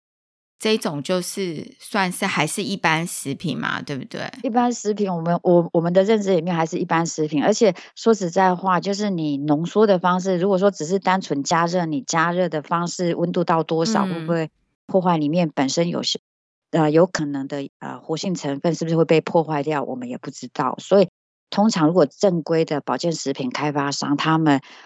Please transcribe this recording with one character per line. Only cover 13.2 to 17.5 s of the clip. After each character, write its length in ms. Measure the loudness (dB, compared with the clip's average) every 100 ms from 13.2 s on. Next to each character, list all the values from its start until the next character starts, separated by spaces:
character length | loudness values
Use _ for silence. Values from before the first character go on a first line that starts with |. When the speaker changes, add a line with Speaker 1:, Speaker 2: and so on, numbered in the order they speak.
| -2
Speaker 2:
度 140 | 0
到 180 | 0 0
多 220 | 0 0
少， 200 | 0 0 0
Speaker 1:
嗯。 40 |
Speaker 2:
会 60 | -4 -2
不 60 |
会 180 | -2 -4 -10 _ _ -4
破 140 | 0
坏 180 | 2 0
里 100 | 0
面 200 | 0 0
本 140 | 0 -2
身 200 | 0 -2
有 140 | -2
些， 160 | -4 -6 _ _ _ _ _
呃， 180 | 0 4
有 160 | 4 4
可 180 | 0
能 220 | -4 -6
的， 220 | -6